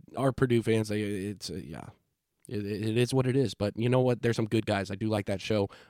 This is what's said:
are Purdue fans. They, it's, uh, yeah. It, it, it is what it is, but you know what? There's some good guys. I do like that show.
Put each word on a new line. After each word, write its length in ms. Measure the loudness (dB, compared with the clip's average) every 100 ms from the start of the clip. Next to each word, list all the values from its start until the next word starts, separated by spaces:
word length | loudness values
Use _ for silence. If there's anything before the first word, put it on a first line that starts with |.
| -10 -2
are 140 | -2
Purdue 320 | 2 2 4
fans. 260 | 4 2 0
They, 120 | -2
it's, 500 | -2 -4 -6 -8 -10
uh, 40 |
yeah. 320 | -10 -10 -12 -14 -20 _ _ _ _ -10
It, 180 | -6
it, 240 | -4 -4 0
it 60 | 2
is 160 | 2
what 140 | 2 2
it 100 | 2
is, 180 | 0
but 220 | 0 -4 0
you 120 | 2
know 120 | 4
what? 220 | 4 2
There's 140 | 0 0
some 100 | 0
good 200 | 0 2
guys. 240 | 0 -2
I 40 |
do 140 | -4 -2
like 180 | -2 -2
that 140 | -4
show. 280 | 0 0 0 -4